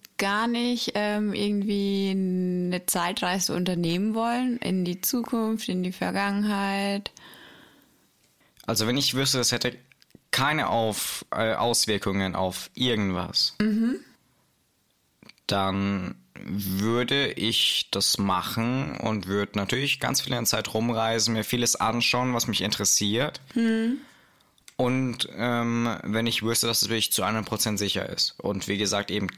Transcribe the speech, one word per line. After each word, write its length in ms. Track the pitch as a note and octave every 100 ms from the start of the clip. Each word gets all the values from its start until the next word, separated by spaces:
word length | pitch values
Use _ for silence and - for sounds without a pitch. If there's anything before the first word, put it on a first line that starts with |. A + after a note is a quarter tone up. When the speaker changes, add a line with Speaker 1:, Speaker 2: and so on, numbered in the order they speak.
| - -
Speaker 1:
gar 300 | G3 G#3 A#3
nicht, 460 | A#3+ A#3+ A#3+ - G#3
ähm, 380 | G#3 G#3 G#3
irgendwie 760 | - G#3 G#3 G#3 G3+ G3 G3 G3
eine 760 | F#3+ F#3 F#3 F3+ F3+ F3+ F3+ F3+
Zeitreise 680 | F3+ F3 - F3+ F#3+ - F3+
unternehmen 600 | F3+ F3 E3+ F3 G#3+ A3+
wollen? 420 | A#3 A#3+ B3+ A#3+
In 280 | - F#3 F3+
die 160 | F3+
Zukunft, 680 | - B3 A#3 A3+ A3 A3+ -
in 140 | F#3
die 80 | F3+
Vergangenheit? 1200 | - F3+ F#3+ G3+ G3+ G#3 G3 G3 G3 G3+ G3+ G3+ - - - - - - - _ _ _ _ _ _ _ - -
Speaker 2:
Also 220 | G#2+ A2
wenn 100 | C3
ich 160 | C#3
wüsste, 240 | C3 C3+ C3
das 140 | A#2+
hätte 260 | B2 B2 - - - _ - _
keine 380 | - C#3 D3+ A2
auf-, 560 | A#2 A2 G2 - - -
äh, 220 | - A2
Auswirkungen 840 | - A#2 A2+ - G2+ G2+ G2 F#2+ F#2
auf 360 | F#2 - -
irgendwas, 840 | - B2 A2 G2 F#2 F2 - - -
Speaker 1:
Mhm. 360 | G#3+ G#3+ A3+ F#4+ - _ _ _ _ _ _ _ _ _ _ _ - - -
Speaker 2:
dann 680 | G2 F#2+ G2 G2 G2 F2+ - - -
würde 880 | G1+ G2 G2 F#2+ G#2+ A#2+ B2 C#3 C3+
ich 560 | - A2 - - - -
das 260 | G2+ - -
machen 800 | G2 F#2 - A2+ A#2 C3 - -
und 300 | - G#2+ F#2+
würde 300 | G2+ G2+ G#2+
natürlich 420 | G2 B2 C#3+ -
ganz 220 | B2 C3+
viel 100 | -
in 80 | B2
der 60 | A2+
Zeit 280 | A2 -
rumreisen, 600 | A2 A#2+ A2+ A2+ A2+ A2+
mir 100 | A2
vieles 320 | G#2+ B2 A#2 -
anschauen, 580 | A2 A#2 - B2 B2+
was 140 | A#2+ B2
mich 140 | G2
interessiert. 800 | G2 - G2+ - G#2 A2+ D3+ - - A#3
Speaker 1:
Mhm. 420 | A3+ A3+ A3+ C#4+ - - _ _ _ _ - -
Speaker 2:
Und, 500 | B2 B2+ C3 A2+ - F#2+
ähm, 600 | A#2+ A#2+ A#2 A#2 A#2 G2+
wenn 220 | - A2 A2+
ich 160 | -
wüsste, 260 | A2 A2+ A#2
dass 140 | A2+
es 40 | G#2
wirklich 240 | A2+ -
zu 160 | - F#2+
hundert 180 | A2 G2
Prozent 320 | G#2+ A2 G2+
sicher 300 | G2+ F#2+ -
ist 320 | F#2+ - -
und 300 | G2 G2 -
wie 80 | G2+
gesagt 340 | G2+ G2+ G2+
eben 160 | G2+ G2